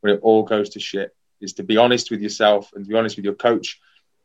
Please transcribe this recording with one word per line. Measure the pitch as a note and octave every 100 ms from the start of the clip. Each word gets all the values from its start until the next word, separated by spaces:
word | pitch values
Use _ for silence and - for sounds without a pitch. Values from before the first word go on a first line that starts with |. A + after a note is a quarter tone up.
when | G#2
it | G2+
all | A2+ A2
goes | G#2+ G#2+ G2+
to | G2+
shit, | - G2 G2 _ _ _
is | G2
to | -
be | G2 A2
honest | B2 A#2+ -
with | A2
yourself | G#2 G2+ G#2+ G#2 G2
and | G2+
to | G2
be | A2
honest | A2 G#2
with |
your | G2+
coach, | G2+ A#2+ A#2 - - _ _ _ _